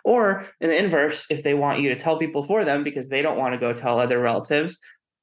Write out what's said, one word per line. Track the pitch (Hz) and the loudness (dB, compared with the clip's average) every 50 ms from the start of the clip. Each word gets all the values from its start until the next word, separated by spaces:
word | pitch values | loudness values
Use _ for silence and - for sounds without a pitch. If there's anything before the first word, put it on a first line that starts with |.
| - | 2
Or | 214 233 240 220 196 190 196 - - - _ | 2 4 4 4 2 0 -2 -6 -12 -8 _
in | 160 160 | 0 0
the | 156 | 2
inverse, | 170 208 190 165 143 147 147 151 - - - | 2 2 2 2 2 2 0 -2 -6 -6 -6
if | 156 139 | -6 -2
they | 147 147 143 | 0 0 0
want | 143 143 143 - - | 2 2 0 0 0
you | 143 135 | 0 0
to | 127 | -2
tell | - - 160 160 160 | 0 0 0 0 0
people | 165 151 147 143 139 | -2 -2 -4 -4 -2
for | 151 202 220 196 | 0 0 0 2
them | 147 139 143 147 | 2 0 0 -2
because | 147 143 139 127 135 | -4 -6 -6 -6 -2
they | 139 143 | -2 0
don't | 147 156 - 127 | 0 0 0 0
wanna | 131 123 123 120 | -2 -2 -2 -2
go | 123 120 | -2 -2
tell | 117 117 131 123 120 120 | -2 -2 0 0 2 2
other | 123 123 123 120 | 2 2 2 2
relatives, | 123 120 113 - 113 - 151 147 156 180 180 - - - - _ _ _ _ _ | 2 2 0 -2 0 0 0 0 0 -2 -6 -12 -20 -20 -20 _ _ _ _ _